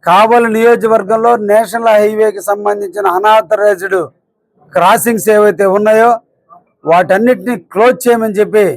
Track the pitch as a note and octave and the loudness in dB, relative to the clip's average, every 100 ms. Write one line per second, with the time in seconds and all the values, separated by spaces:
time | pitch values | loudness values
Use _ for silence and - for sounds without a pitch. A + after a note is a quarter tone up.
0 | - F3+ A3 A#3+ A#3 A3 A#3 A3+ A3 A3 | 2 2 4 2 0 0 2 2 0 -2
1 | G3 A3 A3+ A#3 G#3 G#3 A3 A#3 A#3 G#3+ | 0 -2 0 0 2 0 0 -4 0 2
2 | G#3+ G#3+ A3 G3+ G3 G3+ G#3 G#3 G3+ F3+ | 2 0 -2 -2 -6 -4 -4 -6 -8 -6
3 | G3 F3+ G#3+ A3 E3 G#3 G#3 F#3+ F#3+ F#3 | -4 0 2 2 0 -2 0 -2 -4 -4
4 | C#3+ _ _ _ _ _ _ F3+ F3 A3+ | -6 _ _ _ _ _ _ 0 2 2
5 | A#3 A3 F#3+ G#3 G#3 G3 G3 G3 G#3+ A3 | 0 -2 0 2 2 0 0 0 0 2
6 | A#3 A#3 _ _ _ - _ _ D3+ E3+ | 2 0 _ _ _ -20 _ _ 0 0
7 | F3 F#3+ A#3+ B3+ F#3+ A#3 _ F#3+ A#3+ B3+ | 2 0 0 -2 -4 -10 _ 0 0 0
8 | A#3+ A#3 A3 G3 G3+ G#3 F#3+ | 0 0 -2 -2 0 0 0